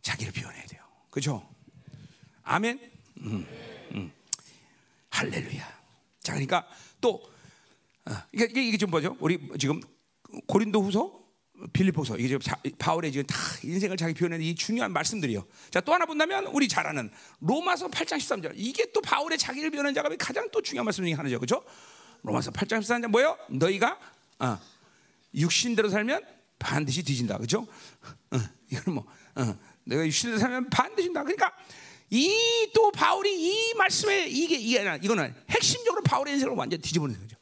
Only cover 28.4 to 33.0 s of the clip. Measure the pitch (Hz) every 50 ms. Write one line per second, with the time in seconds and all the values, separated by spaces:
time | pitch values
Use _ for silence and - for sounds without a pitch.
28.4 | 113 101 - _ _ _ - - - - 170 131 110 - - - - - _ -
29.4 | 131 113 98 - - - - _ _ - 120 143 160 156 147 - - 240 226 214
30.4 | 208 254 247 254 247 277 - - 254 381 440 - 359 359 349 320 285 277 370 415
31.4 | 453 359 - - - - - - - - - - _ _ - 233 285 359 403 453
32.4 | 466 466 466 466 453 427 - 427 453 415 415 -